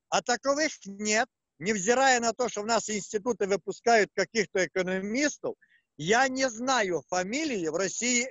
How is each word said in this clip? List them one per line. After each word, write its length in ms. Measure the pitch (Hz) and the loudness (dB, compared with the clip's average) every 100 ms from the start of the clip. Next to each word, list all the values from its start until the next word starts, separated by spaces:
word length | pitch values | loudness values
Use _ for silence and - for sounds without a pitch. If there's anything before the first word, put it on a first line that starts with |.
| _ | _
а 140 | 180 | -2
таковых 500 | - 240 269 285 311 - 196 | 0 -2 0 0 -2 -4 -14
нет, 420 | 196 214 214 262 _ _ _ | -8 0 0 0 _ _ _
невзирая 640 | 175 214 180 247 269 247 | -4 -2 2 4 4 4
на 100 | 233 | 2
то, 160 | 220 240 | 0 -4
что 140 | 208 | -4
в 40 | 208 | -2
нас 240 | 226 - | -2 0
институты 580 | 208 - 214 226 214 196 | -6 -4 -4 -4 -2 0
выпускают 600 | 196 - - 233 233 185 | -2 -2 -2 4 4 4
каких-то 520 | - 180 220 180 190 175 | 0 -2 -2 -2 0 0
экономистов, 880 | 185 185 190 202 240 294 - 139 - _ _ _ - | 0 -2 -2 -4 -2 -2 -2 -8 -8 _ _ _ -8
я 320 | 160 233 269 | 0 2 2
не 200 | 262 262 | 0 -2
знаю 540 | 220 254 247 196 160 - | -2 0 0 0 -2 -2
фамилии 580 | 180 185 269 320 214 160 | -2 -2 -4 -4 -2 -2
в 80 | 160 | -2
России 500 | 190 - 240 240 254 | -2 -2 0 0 0